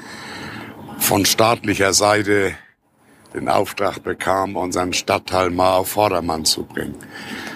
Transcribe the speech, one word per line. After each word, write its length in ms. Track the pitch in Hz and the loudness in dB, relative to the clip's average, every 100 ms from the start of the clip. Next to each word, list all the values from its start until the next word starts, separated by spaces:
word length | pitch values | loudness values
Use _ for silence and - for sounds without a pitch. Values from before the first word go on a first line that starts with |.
| - - - - - - - - - - | -18 -16 -14 -14 -12 -12 -14 -16 -16 -4
von 260 | - 104 92 | 0 2 2
staatlicher 640 | - 113 117 107 98 98 | 4 4 4 0 2 2
Seite 600 | 92 104 107 101 101 95 82 - _ _ _ _ _ - | 4 4 4 4 2 2 -4 -16 _ _ _ _ _ -14
den 160 | - - | -4 0
Auftrag 540 | 98 98 - 98 - | 2 0 -2 -2 -2
bekamen, 520 | 92 87 92 95 95 90 | -6 -4 0 0 0 -2
unseren 380 | 90 90 90 | -2 -2 -2
Stadtteil 560 | 85 - 101 - 92 92 | -2 0 -2 0 0 2
mal 280 | 87 92 92 | 2 4 4
auf 120 | 92 | 2
Vordermann 560 | 104 104 87 82 80 78 | 2 2 2 0 0 0
zu 200 | - 76 | -2 -4
bringen. 320 | - 73 - - - - - - | -8 -8 -10 -14 -16 -12 -12 -12